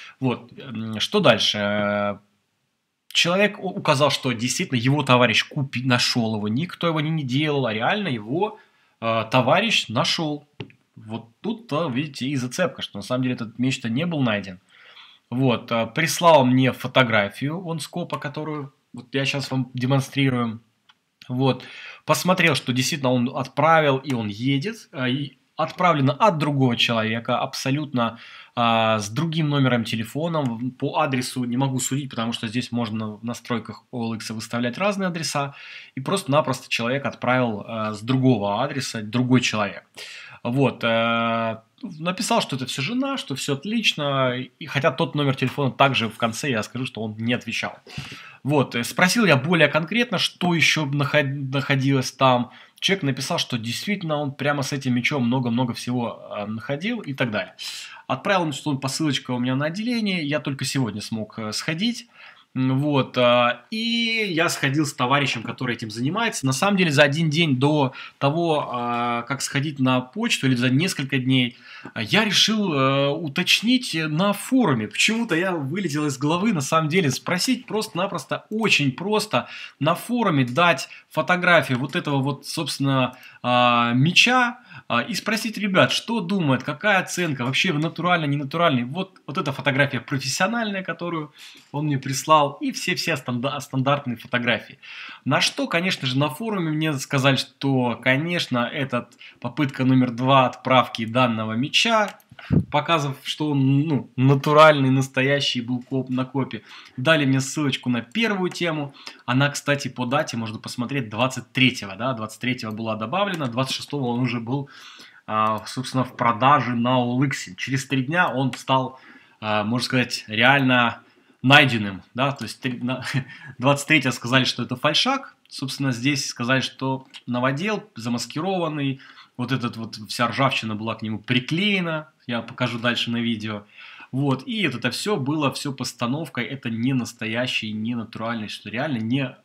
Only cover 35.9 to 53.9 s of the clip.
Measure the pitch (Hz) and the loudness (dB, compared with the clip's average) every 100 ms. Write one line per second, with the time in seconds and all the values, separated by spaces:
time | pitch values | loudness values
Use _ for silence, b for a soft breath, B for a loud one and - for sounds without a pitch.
35.9 | - 139 190 - 143 - 123 - - 117 | -10 -4 -4 2 0 2 -4 -4 -4 -2
36.9 | 135 - - 117 127 120 104 - 113 107 | -2 -4 -4 0 2 2 -2 -6 -6 -4
37.9 | 104 113 131 131 117 101 104 139 143 127 | -6 -2 2 4 4 2 0 -2 -4 -6
38.9 | 117 107 120 127 127 - 107 98 - - | -8 -4 -2 4 4 4 0 -2 -4 -16
39.9 | B B B B B 120 131 127 - 117 | B B B B B -4 0 0 0 0
40.9 | 113 113 117 117 113 113 110 - _ 226 | 2 2 2 0 0 -2 -4 -12 _ -14
41.9 | 156 165 185 226 233 - 131 127 - 143 | -8 -6 -4 0 0 0 -4 -6 -6 -4
42.9 | 247 277 269 - 135 - 139 202 226 - | -2 -2 -4 -6 -6 -4 -4 -2 0 0
43.9 | - 143 135 131 123 127 _ 151 143 160 | 0 0 2 0 0 -8 _ -6 0 0
44.9 | - 165 147 139 135 131 - 139 - 139 | 2 -2 0 0 0 -2 0 -2 4 4
45.9 | 127 113 - 117 110 151 113 101 120 127 | 4 -2 -2 -4 -2 -2 -2 -4 -6 -8
46.9 | - 110 107 113 123 - 107 - - B | -6 -8 -4 -2 -2 -4 -6 -6 -10 B
47.9 | B B B B B 127 147 127 120 120 | B B B B B 0 2 2 -2 -4
48.9 | - 180 240 202 139 139 175 147 156 165 | 2 2 4 4 4 4 4 4 4 0
49.9 | 220 240 165 - - 175 170 - - 147 | -2 -2 -2 -4 -2 0 2 2 2 0
50.9 | 143 135 151 139 143 135 135 131 139 135 | -2 2 2 0 -2 -4 -4 0 0 2
51.9 | 135 127 - 131 123 120 B B B - | 2 0 2 4 4 0 B B B -2
52.9 | 190 139 131 135 165 - 123 113 117 - | 0 0 -2 -4 -4 -2 -4 -4 -6 -4